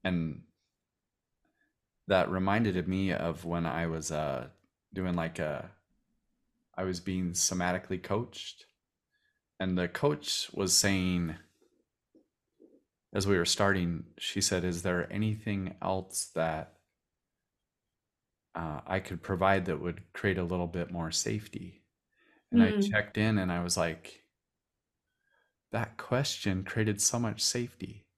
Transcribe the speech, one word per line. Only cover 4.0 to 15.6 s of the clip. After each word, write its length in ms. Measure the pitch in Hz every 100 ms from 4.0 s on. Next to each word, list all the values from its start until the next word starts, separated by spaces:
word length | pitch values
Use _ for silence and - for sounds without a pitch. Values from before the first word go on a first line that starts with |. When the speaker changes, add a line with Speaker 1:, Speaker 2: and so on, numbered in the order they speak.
| 78
Speaker 1:
uh, 360 | 78 76 65 64 _ _ _ _
doing, 220 | 95 90
like, 240 | 87 82 -
a, 320 | 76 71 - - _ _ _ _ _ _ _ _ _ -
I 80 |
was 160 | 95 87
being 320 | 95 92 90
somatically 680 | 87 - 90 90 92 - 92
coached, 640 | - 101 123 - - - - _ _ _ _ _ _ _ _ _
and 180 | 95 90
the 100 | 87
coach 640 | - 143 147 - - -
was 240 | - 98 -
saying, 600 | 101 95 92 90 82 82 - _ _ _ _ _ _ _ _ _ _ _ - _ _ _ _
as 140 | 101 98
we 100 | 95
were 80 | 85
starting, 600 | - 98 95 87 82 - -
she 240 | - 104
said, 220 | 95 92
"Is 180 | 90 87
there 260 | 92 87 -
anything 640 | 98 110 107 - 101